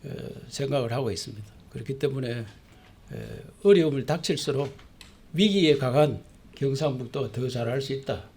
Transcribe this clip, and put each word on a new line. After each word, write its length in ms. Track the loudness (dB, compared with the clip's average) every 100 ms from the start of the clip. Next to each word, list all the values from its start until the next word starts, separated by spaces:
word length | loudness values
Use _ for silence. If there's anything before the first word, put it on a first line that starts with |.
어, 40 | -10 -10 -10 -12 -12
생각을 440 | -6 -2 0 0
하고 180 | -2 -2
있습니다. 340 | -4 -8 -12 -14 -18 -16
그렇기 280 | -12 -8 -2
때문에, 460 | -2 -2 -4 -4 -8 -14 -20 -20 -20 -20 -14
에, 40 | -12 -10 -12 -16 0
어려움을 440 | 6 8 6 0 -2
닥칠수록 680 | -4 -2 -2 -2 -2 -4 -8 -20 -20 -20 -20 -10
위기에 440 | 2 4 6 6 6
강한 460 | 4 4 4 2 -10 -20 -20
경상북도가 760 | -4 -2 0 0 -2 -6 -4 -4
더 160 | -2 -4
잘할 320 | -2 -2 -2
수 100 | -2
있다. 320 | -6 -4 -6 -8